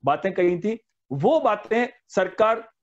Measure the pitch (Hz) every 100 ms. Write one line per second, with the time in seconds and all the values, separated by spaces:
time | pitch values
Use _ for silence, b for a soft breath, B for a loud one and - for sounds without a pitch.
0 | 139 165 190 185 175 175 208 226 _ _
1 | - 139 185 311 269 208 - 220 240 -
2 | _ - 185 - 220 226 - _